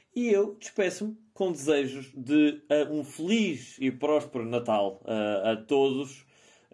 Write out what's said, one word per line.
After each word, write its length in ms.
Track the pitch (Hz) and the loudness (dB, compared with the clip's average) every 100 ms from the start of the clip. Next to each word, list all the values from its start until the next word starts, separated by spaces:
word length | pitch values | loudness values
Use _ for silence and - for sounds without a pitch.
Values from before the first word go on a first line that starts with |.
| _ 240 | _ -4
E 120 | 240 | 2
eu 260 | 202 208 - | 2 2 -4
despeço-me 580 | - - 185 - 214 214 _ | -8 -2 -2 -2 -8 -10 _
com 180 | - 190 | -4 -4
desejos 600 | 151 139 143 131 135 131 139 | -2 0 2 0 -6 -12 -12
de, 460 | 123 151 151 147 - | 2 4 4 2 0
ah, 180 | 147 147 | 2 2
um 120 | 151 | -4
feliz 720 | 135 - 170 226 196 127 - - | -8 -6 0 2 2 -2 -10 -4
e 120 | 135 | -4
próspero 540 | 127 147 151 147 127 113 | 0 2 2 0 -6 -4
Natal, 560 | 120 120 107 98 98 - | -2 0 0 0 -4 -6
ah, 460 | 110 104 101 107 | -2 0 0 0
a 20 | 110 | -2
todos, 720 | 110 139 135 131 139 - _ _ _ _ _ | 0 2 2 0 -6 -14 _ _ _ _ _